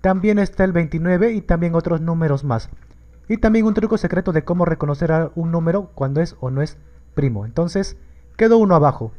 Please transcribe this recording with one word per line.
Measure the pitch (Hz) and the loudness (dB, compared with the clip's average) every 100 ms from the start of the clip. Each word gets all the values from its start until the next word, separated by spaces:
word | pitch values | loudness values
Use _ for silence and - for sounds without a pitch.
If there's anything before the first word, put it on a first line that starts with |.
También | 190 190 202 208 | 2 2 2 2
está | 196 - 190 | 0 2 2
el | |
veintinueve | 170 160 165 170 180 226 | 2 -2 -2 0 2 2
y | 220 | -2
también | - 170 170 165 | -2 0 2 0
otros | 165 165 | 0 -2
números | 160 165 160 139 | -2 0 0 0
más. | 139 113 - - - - - - - | 0 -4 -4 -18 -20 -20 -20 -20 -6
Y | 233 | 0
también | 226 220 220 | 2 4 2
un | |
truco | 208 214 220 | 0 0 -2
secreto | 175 175 190 | 0 -2 0
de | 156 | -2
cómo | - 175 170 | 0 0 0
reconocer | 160 151 143 170 | 0 -2 -2 0
a | 160 160 | 0 -2
un | - 165 | -4 -4
número | 170 165 190 180 - | -2 0 -2 -4 -6
cuando | 135 139 | -4 -2
es | 170 - | -2 -4
o | 127 | -6
no | 135 | -4
es | 156 - - - - | -4 -8 -20 -20 -8
primo. | - 139 104 110 | -2 -2 -2 -6
Entonces, | - 170 196 196 - - - - - | -4 -2 -2 -4 -10 -20 -20 -20 0
quedó | 226 226 | 4 4
uno | 202 170 | 6 4
abajo. | 143 - 113 | 4 0 -10